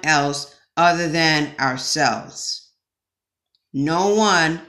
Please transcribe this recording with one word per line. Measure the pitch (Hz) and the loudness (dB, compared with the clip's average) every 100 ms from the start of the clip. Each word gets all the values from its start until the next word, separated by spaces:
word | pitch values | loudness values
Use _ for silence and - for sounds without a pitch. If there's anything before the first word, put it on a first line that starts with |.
else | 156 151 143 143 - - _ - | 0 2 0 -4 -10 -18 _ 2
other | 175 170 170 | 2 2 -2
than | 165 160 151 147 - | 0 2 2 -2 -2
ourselves. | 131 127 - 156 135 104 - - - - - _ _ _ _ _ _ _ _ _ _ | -4 -2 -4 0 0 -2 -8 -14 -12 -12 -16 _ _ _ _ _ _ _ _ _ _
No | 139 147 170 196 214 | -4 -2 0 0 2
one | 214 180 160 165 | 2 2 2 -2